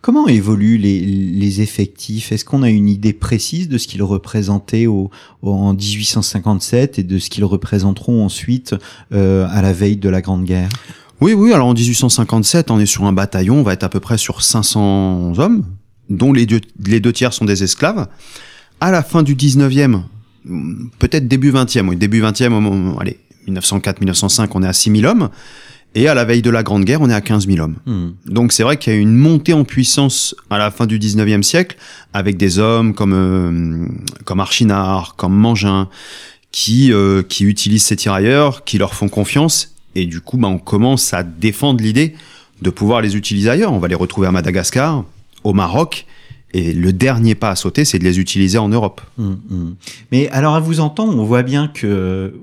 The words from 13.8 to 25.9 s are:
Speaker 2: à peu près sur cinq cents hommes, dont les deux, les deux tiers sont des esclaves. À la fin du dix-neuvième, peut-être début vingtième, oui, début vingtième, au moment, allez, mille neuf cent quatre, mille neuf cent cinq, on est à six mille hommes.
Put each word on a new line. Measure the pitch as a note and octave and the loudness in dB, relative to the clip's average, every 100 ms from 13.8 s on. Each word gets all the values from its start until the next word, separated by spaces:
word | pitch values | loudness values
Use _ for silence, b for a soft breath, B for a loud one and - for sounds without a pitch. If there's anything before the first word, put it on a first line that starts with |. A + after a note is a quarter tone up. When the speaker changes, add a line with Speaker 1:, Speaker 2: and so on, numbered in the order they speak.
Speaker 2:
à | F#2 | -2
peu | F#2+ | -4
près | - A2+ | -2 -4
sur | - - | -4 -4
cinq | - A2+ | -2 0
cents | G#2 A2 G#2 G2 F#2+ F#2 F2 F2 | 0 0 2 2 0 0 -2 0
hommes, | E3+ A#3 G2 F#2+ _ _ _ | 2 2 -2 -10 _ _ _
dont | G2 B2 | 0 2
les | C3+ A#2 | 4 4
deux, | A2 - - F#2+ | 0 -2 -10 0
les | A2+ | 2
deux | A2 | 2
tiers | A#2 B2 | 0 -2
sont | - | 0
des | G#2+ G2 | -2 0
esclaves. | F#2+ - D3+ A3 C#3 B B B B B B _ | -2 0 -2 -2 -8 B B B B B B _
À | E3+ | 0
la | F#3 | 0
fin | D3 F3 | 0 2
du | D3 | 2
dix-neuvième, | C#3 C#3+ C3+ C#3 C3+ C#3 G#2+ F2 - - _ - F2 C#2+ G2 A#2+ _ | 2 2 4 2 2 2 0 -4 -18 -20 _ -10 -8 -8 -10 -12 _
peut-être | B2 D#3 B2+ | -2 0 0
début | C3 C#3 | 2 2
vingtième, | C3+ B2+ B2 F#2+ | 2 0 0 0
oui, | F2+ | 0
début | G#2 A2+ | 0 2
vingtième, | A2 G2+ B2 | 0 0 0
au | A2 | 2
moment, | G#2 G2 F#2 D#2 | 2 0 -2 -4
allez, | F#2+ - _ _ - | -6 -8 _ _ -8
mille | |
neuf | F#2 | -4
cent | - G2 | -2 -2
quatre, | - F#2+ | -4 -2
mille | G2 | -2
neuf | F2 | -2
cent | G2+ | -2
cinq, | - A2 | 0 0
on | F#2+ | 0
est | F#2 | 0
à | |
six | F#2 - | 0 2
mille | G#2+ A#2+ | 4 4
hommes. | A3+ C3 B B B B B B | 2 0 B B B B B B